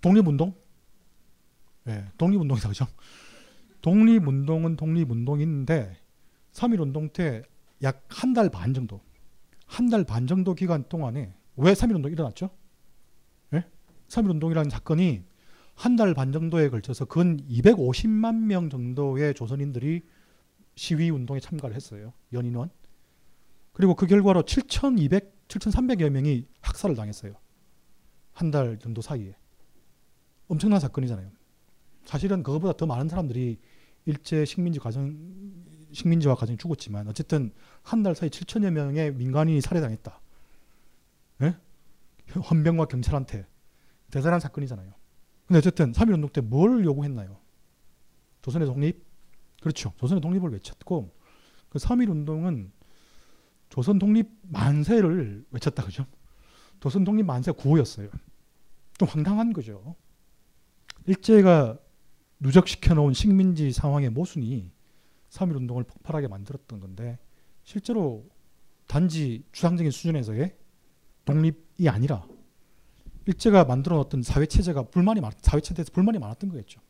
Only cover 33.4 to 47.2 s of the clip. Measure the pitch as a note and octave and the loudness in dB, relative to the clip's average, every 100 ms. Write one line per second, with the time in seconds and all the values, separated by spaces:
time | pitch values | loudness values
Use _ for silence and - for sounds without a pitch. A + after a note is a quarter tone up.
33.4 | B2 A2 _ - _ _ - D3 - D#3 | -4 -6 _ -20 _ _ -6 -6 -4 -2
34.4 | D3 - F3 D#3 A#2+ A#2 C#3 D3+ E3 F#3+ | -2 -2 -4 -4 -6 -6 -6 -8 -16 -18
35.4 | G3 F3+ E3 D#3 D#3 D3 E3+ E3+ C#3+ B2+ | -18 -20 -20 -20 -20 -4 0 2 2 0
36.4 | A2+ A#2 E3+ D3+ - G2+ G#2 G#2+ D#3 D#3 | -2 -6 -6 -8 -8 -10 -8 -10 -4 -2
37.4 | A#2+ - - - - A3+ G3+ D#3+ E3 - | -4 -8 -20 -20 -4 -2 0 -2 -4 -8
38.4 | - A3+ G3+ D#3 C#3+ C#3+ D#3 C3+ B2 C3+ | -8 -2 0 0 -2 -2 -4 -4 -2 0
39.4 | D#3 D#3 C3 F3 C#3+ A2 - - - - | 2 2 0 -2 -2 -6 -12 -20 -20 -20
40.4 | - - _ _ - _ _ _ _ _ | -20 -20 _ _ -20 _ _ _ _ _
41.4 | C#3+ E3+ _ - - - - _ - - | -2 -2 _ -20 -20 -20 -20 _ -10 -8
42.4 | - E3 D#3 E3+ D#3 B2 A#2+ D3 C3 G#2+ | 0 2 2 2 -2 -2 -2 -2 -4 -10
43.4 | F#2 _ _ _ _ _ _ C#3+ C#3+ E3+ | -14 _ _ _ _ _ _ -2 0 0
44.4 | D#3 - C#3 A2+ F#2 - - _ - _ | -2 -8 -8 -10 -14 -20 -20 _ -20 _
45.4 | _ F3 D3+ - C#3+ A#2 A3+ F3+ D3 - | _ 4 4 2 0 4 4 4 0 -4
46.4 | A#2 C3 G3 B3 F3+ C#3 C#3+ B2+ | -2 2 4 4 2 0 -4 -6